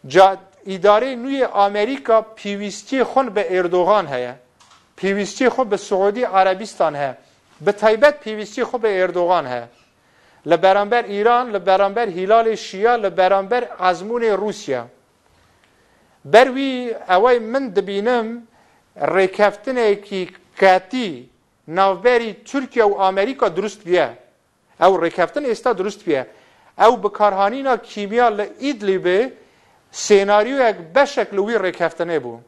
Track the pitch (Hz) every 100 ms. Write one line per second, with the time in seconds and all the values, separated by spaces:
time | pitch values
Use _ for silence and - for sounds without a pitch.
0 | 139 156 190 190 - _ 196 190 196 208
1 | 262 247 254 269 247 202 202 208 214 269
2 | 254 226 220 - 202 202 208 - - 269
3 | 226 262 254 190 175 185 175 180 175 208
4 | 160 127 123 135 _ _ _ _ _ -
5 | 190 196 190 - 254 - 240 196 - 190
6 | 202 214 240 190 190 190 214 - 165 147
7 | 139 123 _ _ _ _ 160 202 220 220
8 | 294 294 214 214 208 - 233 254 220 190
9 | 185 175 175 180 135 123 117 _ _ _
10 | _ _ _ _ 147 170 190 196 208 240
11 | 233 202 214 240 254 202 180 190 196 202
12 | 226 170 190 226 226 214 - 190 220 240
13 | 196 175 185 196 196 247 240 - 185 170
14 | 202 240 226 196 208 - - 127 117 _
15 | _ _ _ _ _ _ _ _ _ _
16 | _ _ 139 202 262 254 269 254 247 220
17 | - 185 240 247 220 262 262 190 190 196
18 | 214 240 220 240 233 _ _ _ _ -
19 | 143 180 190 190 208 196 - 254 220 202
20 | 202 196 175 - _ - 190 185 185 254
21 | 214 127 131 _ _ _ - 170 196 185
22 | 233 240 226 - - 277 254 247 208 202
23 | 190 190 214 269 220 165 202 - 170 175
24 | 131 120 _ _ _ _ _ _ 180 185
25 | 165 180 165 294 285 214 254 196 202 202
26 | - 139 123 _ _ _ _ - 214 240
27 | 202 202 208 190 196 262 269 240 - 214
28 | 202 226 240 208 202 - 269 240 202 190
29 | 175 185 262 - _ _ _ _ _ -
30 | - 202 196 208 220 277 240 185 160 185
31 | 190 254 208 196 202 226 185 - 165 -
32 | 170 160 123 117